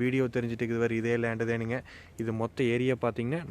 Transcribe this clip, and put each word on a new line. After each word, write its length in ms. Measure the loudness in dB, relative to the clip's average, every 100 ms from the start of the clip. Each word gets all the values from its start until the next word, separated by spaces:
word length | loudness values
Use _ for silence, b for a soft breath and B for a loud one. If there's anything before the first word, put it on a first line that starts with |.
வீடியோ 200 | 2 2 2 0
தெரிஞ்சுட்டு 260 | -2 -2
இருக்குது 220 | -2 2
வர 100 | 2 2
இதே 140 | 2 2
லேண்டு 260 | 0 0 0
தானுங்க. 280 | 0 -2 -4 -6 B B B
இது 80 | -4 -2
மொத்த 220 | -2 0 2 2
ஏரியா 200 | 2 0
பார்த்தீங்கன்னா 400 | 0 -2 -2 -4 -4